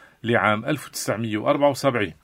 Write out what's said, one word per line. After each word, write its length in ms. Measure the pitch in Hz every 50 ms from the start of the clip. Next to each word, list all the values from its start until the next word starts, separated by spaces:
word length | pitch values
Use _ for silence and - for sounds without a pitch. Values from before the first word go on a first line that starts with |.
| - - _ _
لعام 420 | - 110 117 104 92 107 107 107 117
ألف 240 | 147 156 135 - -
وتسعمية 500 | - - - - 107 104 117 110 104 107
وأربعة 320 | 117 139 147 143 143 143
وسبعين. 440 | 135 - - 139 120 117 101 82 - -